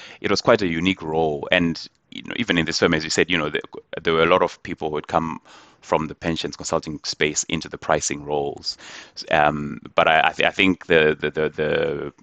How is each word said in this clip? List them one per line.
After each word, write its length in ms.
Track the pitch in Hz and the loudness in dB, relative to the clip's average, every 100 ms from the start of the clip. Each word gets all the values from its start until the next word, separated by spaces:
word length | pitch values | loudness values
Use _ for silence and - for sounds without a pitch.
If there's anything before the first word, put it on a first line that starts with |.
| - - | -20 -8
it 100 | 101 | -2
was 80 | 98 | 0
quite 220 | - 113 | 4 4
a 60 | 92 | 2
unique 340 | 82 90 95 | 0 0 0
role, 480 | 80 78 80 71 - | -2 0 0 -2 0
and, 340 | 90 85 80 - _ _ | 2 2 -2 -10 _ _
you 120 | - | -18
know, 100 | - - | -10 -6
even 200 | 107 85 | 0 2
in 80 | 80 | 0
this 140 | - | 2
firm, 140 | 90 | 2
as 100 | 80 | 2
you 60 | 78 | 0
said, 200 | - 80 | 0 2
you 80 | 87 | 0
know, 120 | 76 | -2
the, 120 | 73 - - - - | -4 -8 -16 -12 -6
there 120 | 82 | 0
were 100 | 82 | 2
a 40 | 82 | 4
lot 140 | 90 | 4
of 220 | 87 - | 2 -2
people 260 | - 82 78 | -12 -8 -6
who 60 | 76 | -6
had 120 | - | -2
come 340 | 85 80 - - - - _ | -2 -2 -8 -16 -20 -20 _
from 260 | - 80 76 | -2 -2 -2
the 80 | - | -6
pensions 400 | 85 82 78 - | -4 -4 -6 -8
consulting 420 | 85 82 80 73 | -4 -4 -4 -8
space 400 | - - 76 73 - | -10 -2 -2 -2 -4
into 180 | 82 78 | -6 -6
the 100 | - | -10
pricing 460 | - 78 - 73 | -2 0 0 -6
roles. 540 | 71 73 71 - - - - - - - - | -4 -4 -4 -6 -10 -12 -16 -20 -18 -18 0
Um, 500 | 80 73 76 71 58 - - | 2 4 2 -6 -10 -4 2
but 120 | 80 | 4
I, 220 | 80 80 | 4 4
I, 20 | |
th-, 160 | - 85 | 2 0
I 40 | |
think 340 | - 95 87 - | 2 2 2 4
the, 320 | 80 78 76 | 4 6 2
the, 100 | 76 | -2
the, 200 | 78 76 | -2 -2
the, 640 | 78 76 78 76 71 73 - | -2 -2 0 -2 -4 -8 -12